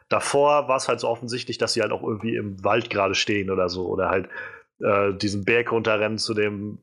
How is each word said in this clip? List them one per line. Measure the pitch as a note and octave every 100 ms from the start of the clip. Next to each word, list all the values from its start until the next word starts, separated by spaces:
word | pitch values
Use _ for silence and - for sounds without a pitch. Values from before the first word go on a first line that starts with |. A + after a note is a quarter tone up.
| -
davor | G#2+ - C#3+ C#3+ D3 B2
war's | C3 -
halt | A#2+
so | A#2
offensichtlich, | A#2 A#2+ B2 - -
dass | A2+
sie | -
halt | G#2+
auch | G#2+
irgendwie | - G#2+ A2 A#2
im | G#2 F#2+
Wald | G2 A2+ A#2
gerade | G#2 G2 F#2+
stehen | - G#2 F#2+
oder | F#2+ F2+
so. | F#2 F2+
Oder | F#2 F2+
halt, | F#2+ F#2 - - - - -
äh, | - G2+ G2+ F#2+
diesen | G#2 G2+ F#2+
Berg | A#2 A#2+
runterrennen | A2+ A2 G#2+ G#2+ A2
zu | - G#2+
dem | G#2 G#2 G#2 G#2